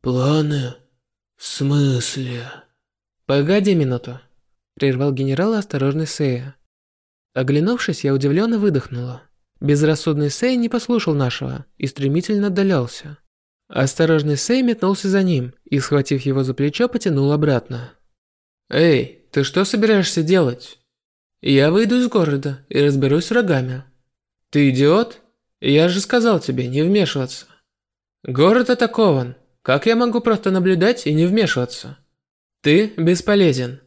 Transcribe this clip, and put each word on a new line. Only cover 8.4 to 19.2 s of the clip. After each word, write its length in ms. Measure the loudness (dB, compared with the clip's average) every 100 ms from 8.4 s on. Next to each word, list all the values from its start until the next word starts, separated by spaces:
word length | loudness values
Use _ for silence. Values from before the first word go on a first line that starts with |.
| 0 0
выдохнула. 640 | 0 0 -4 -10 -10 -12 _ _ _ _
Безрассудный 720 | 0 2 2 0 -2 -2 -2
Сэй 240 | -2 -2 0
не 140 | -2
послушал 440 | -4 -2 -2 0
нашего 520 | -2 -2 -4 -10 -10 -14 _
и 80 | -10
стремительно 600 | -4 -2 -2 -2 -2 0
отдалялся. 720 | 0 0 0 -2 -10 -18 -20 _ _ _ _ _
Осторожный 640 | -2 -2 0 2 2 0 -4
Сэй 280 | 0 0
метнулся 440 | 0 0 -2 -2 0
за 160 | 0
ним 300 | 2 0 -4 _
и, 160 | _ -4
схватив 440 | 0 -2 0 -2
его 200 | -2 -2
за 100 | -2
плечо, 360 | -2 -4 0 -2
потянул 420 | 0 -2 0 2
обратно. 600 | 2 2 0 -2 -14 -14 _ _ _ _ _ _ _ _
«Эй, 560 | 2 4 2 0 -10